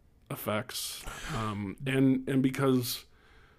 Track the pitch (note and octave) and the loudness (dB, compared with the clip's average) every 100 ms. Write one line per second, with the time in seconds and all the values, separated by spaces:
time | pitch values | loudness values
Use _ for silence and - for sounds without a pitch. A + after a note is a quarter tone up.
0 | _ _ - - - G#2 G#2+ - - - | _ _ -14 -8 -2 -2 -2 -6 -8 -8
1 | - - - D#3 A2 G2+ G2+ - C3 C3+ | -10 -10 -6 -4 -2 -2 -4 -4 0 4
2 | C3+ C3 C3 C3+ C3 C3 C#3 B2+ A#2+ - | 6 4 2 2 2 2 4 4 0 -6
3 | - _ - - - | -12 _ -20 -20 -20